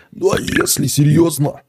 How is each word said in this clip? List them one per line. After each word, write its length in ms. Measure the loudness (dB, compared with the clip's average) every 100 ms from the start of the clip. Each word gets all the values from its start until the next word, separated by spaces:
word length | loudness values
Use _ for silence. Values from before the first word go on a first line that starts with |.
| -20
Ну, 220 | -4 -2
а 80 | -2
если 460 | -4 -4 -2 -2 -2
серьёзно 760 | 0 2 4 2 0 -4 -6